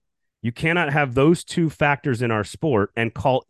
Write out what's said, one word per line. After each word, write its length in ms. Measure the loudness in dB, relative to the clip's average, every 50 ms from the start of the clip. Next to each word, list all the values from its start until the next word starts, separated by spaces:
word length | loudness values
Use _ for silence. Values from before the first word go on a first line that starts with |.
| _ _ _ _ _ _ _ _
You 100 | -8 -8
cannot 400 | -6 -4 -2 -2 0 0 0 0
have 220 | 0 0 0 0 2
those 320 | 2 4 4 4 2 -2
two 240 | -6 -2 -2 -2 0
factors 520 | 0 0 0 0 0 0 -2 -4 -2 0
in 80 | 0 0
our 140 | 0 0 -2
sport 480 | -4 -6 -4 -2 0 2 2 0 0 -2
and 160 | -4 -4 -4 -4
call 320 | -2 0 0 0 0 -2